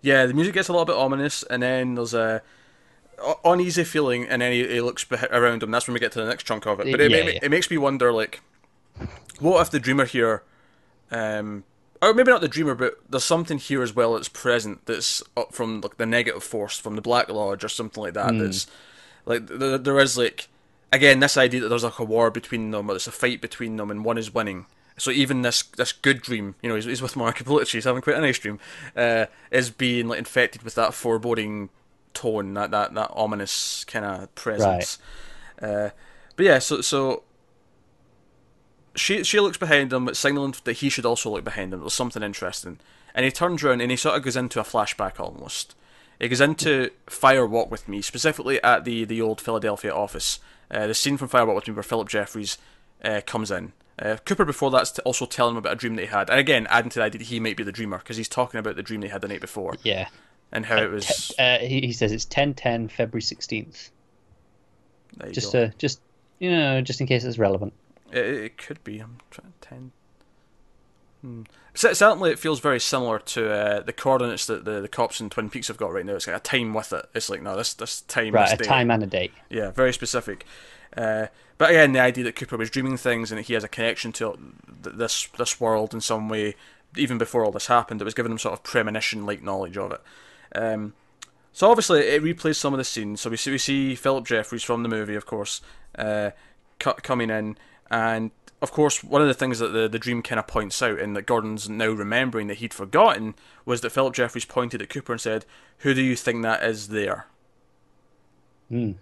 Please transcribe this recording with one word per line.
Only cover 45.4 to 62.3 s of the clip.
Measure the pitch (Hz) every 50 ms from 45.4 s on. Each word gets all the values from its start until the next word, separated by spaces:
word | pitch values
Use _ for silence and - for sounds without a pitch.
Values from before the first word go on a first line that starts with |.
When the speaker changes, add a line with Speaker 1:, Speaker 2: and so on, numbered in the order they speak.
| 69 - - - - - - _ _ _ _ _ _ _ _ _
Speaker 1:
He | - 120
goes | 123 120
into | 139 143 156 151 147 160 147 135 127 - - _ _
Fire | - - - - 135 135 131 123
Walk | 107 107 117 107 -
With | 113 107 - -
Me, | 98 101
specifically | 101 - - 120 - 160 151 - 120 123 135 127 -
at | 120 123 95 76
the, | 123 117 113 113
the | 104 113 113
old | 113 110 110 -
Philadelphia | - - 113 110 104 110 104 101 - 104 71
office. | 80 104 101 - 80 - - - - - - - _ _ _
Uh, | - 107 107 107
the | 110
scene | - - 143 139 135
from | 139 123
Fire | - 127 117
Walk | 110 104 98
With | - -
Me | 107
where | 104 101
Philip | - 120 113 107 101
Jeffries, | - 107 101 101 - 110 104 101 - - _ - _ _ _ _ _ _ -
uh, | 107 107 104 101
comes | - - 117 110 98
in. | 98 90 90 95 - _ _ _ _ -
Uh, | - 104 110 110 _
Cooper | - 196 - 202
before | 151 135 - - 139
that's | 131 127 - -
t-, | - - -
also | 131 123 - 131
telling | 120 - - 123 117 117
him | 117
about | 101 - 85
a |
dream | 113 117 117 113
that | 110 92
he | 101
had. | 107 101 98 -
And | 117 135
again, | 139 156 147 120 110 -
adding | - 120 113 120
to | - 120
the | 113
idea | 107 104 110
that | 113 113
he | 120 117
might | 110 113 101 -
be | 113
the | 101
dreamer, | 92 107 113 104 98 90
'cause | - - 120 110
he's | 113 -
talking | - - 127 120 - 117
about | 104 107 90
the | 76 95
dream | - 110 107
that | 101 101
he |
had | 101 98
the | 98 98
night | 101 -
before. | - 95 - 107 95 85 - - -
Speaker 2:
Yeah. | 113 101 92 95 - - - _ _ _ _ _ _
Speaker 1:
And | - 110 110 113
how | 117 107
Speaker 2:
Uh, | 107
Speaker 1:
it | 101
was | 92 104 101
Speaker 2:
te-, | - - - - - - - 131
uh, | 123 127 120
he, | 120 123 127 131
he | 131 120 117
says | 113 120 104
it's | 107 110 -
ten | -